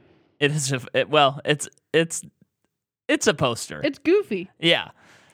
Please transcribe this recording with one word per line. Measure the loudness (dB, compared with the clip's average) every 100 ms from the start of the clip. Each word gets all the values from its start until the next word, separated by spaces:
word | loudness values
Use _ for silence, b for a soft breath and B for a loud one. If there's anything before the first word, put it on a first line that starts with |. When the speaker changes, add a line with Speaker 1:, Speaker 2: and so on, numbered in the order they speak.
| b b b _
Speaker 1:
It | 0
is | 0 -2
a, | -4 -2
it, | -2 2
well, | 4 4 2
it's, | -2 -2 -4 _ _
it's, | 0 0 -4 -12 _ _ _ _ _ _ _ -4
it's | 0 2
a |
poster. | 2 0 -2 -8 -6
Speaker 2:
It's | -6 -4
goofy. | 0 0 0 -6 -8 _
Speaker 1:
Yeah. | 0 0 -2 -16 b b b